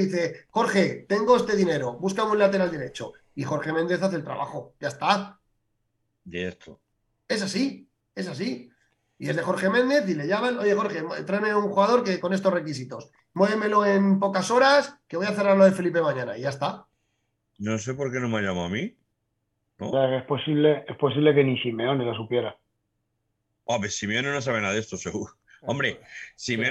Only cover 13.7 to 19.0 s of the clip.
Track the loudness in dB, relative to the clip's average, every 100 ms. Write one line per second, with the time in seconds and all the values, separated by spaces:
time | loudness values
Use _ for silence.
13.7 | 4 4 4 4 4 2 0 2 4 6
14.7 | 6 2 -8 _ -4 -2 0 4 8 8
15.7 | 6 0 2 0 -2 -6 -6 -6 -4 -6
16.7 | -6 -16 _ _ _ _ _ _ -8 -4
17.7 | -4 -4 -6 -4 -4 -2 0 0 -2 -4
18.7 | -4 -6 -10